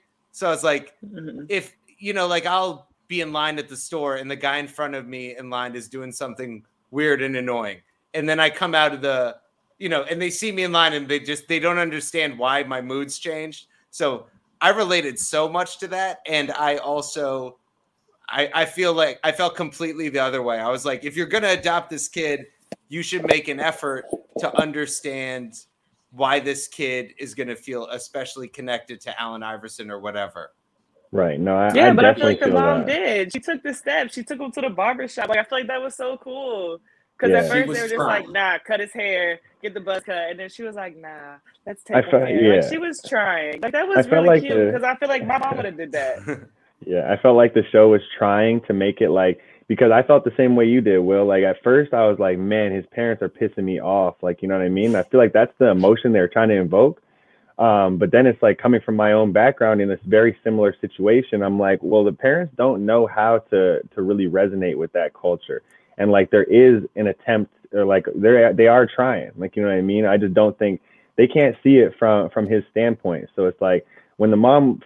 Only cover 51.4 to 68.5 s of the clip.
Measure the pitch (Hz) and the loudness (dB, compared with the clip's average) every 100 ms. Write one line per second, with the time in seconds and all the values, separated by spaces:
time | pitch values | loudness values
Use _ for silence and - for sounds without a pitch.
51.4 | 95 92 120 135 147 120 110 104 98 90 | 2 0 4 4 4 2 2 2 0 0
52.4 | 95 107 104 95 85 - 117 113 95 - | -2 0 0 -4 -6 -6 -4 -2 -6 -4
53.4 | 107 - 95 92 87 98 90 - 90 87 | -4 -4 -4 -4 0 0 0 -2 -6 -4
54.4 | 95 95 90 92 113 110 90 127 113 104 | -4 -2 0 0 0 0 2 4 6 4
55.4 | 120 - 127 92 95 117 127 110 90 113 | 2 2 2 4 4 4 4 2 2 2
56.4 | 113 101 90 92 131 165 _ _ _ _ | 2 2 2 4 4 2 _ _ _ _
57.4 | _ - 117 104 95 92 98 120 127 113 | _ 0 2 4 2 2 2 4 4 4
58.4 | 113 98 123 120 - 107 107 107 107 95 | 2 4 2 2 0 0 2 4 4 4
59.4 | 120 135 113 107 101 95 92 107 117 107 | 2 4 2 2 0 -4 2 4 4 2
60.4 | 113 110 101 92 101 - 98 120 127 107 | -2 2 0 0 -10 -2 2 2 2 -2
61.4 | 98 98 98 95 - 107 104 - 131 156 | 0 0 0 0 2 2 2 0 0 0
62.4 | 175 - 127 104 101 117 113 - 110 113 | -4 -2 -2 0 0 2 2 0 2 2
63.4 | - 98 92 80 - - 95 101 92 90 | 2 2 2 0 -4 -6 -2 0 0 0
64.4 | 101 98 92 71 82 90 78 - 90 87 | 0 0 -4 -4 -4 -4 -4 -4 -4 -4
65.4 | - 65 - _ _ - 104 101 92 104 | -6 -12 -12 _ _ -4 2 2 4 2
66.4 | 95 113 127 117 90 - 104 95 - 110 | 6 8 8 6 0 -4 -4 -4 -2 -2
67.4 | 101 _ _ 101 98 95 - - 104 123 | -2 _ _ -2 2 2 0 2 6 8
68.4 | 117 | 6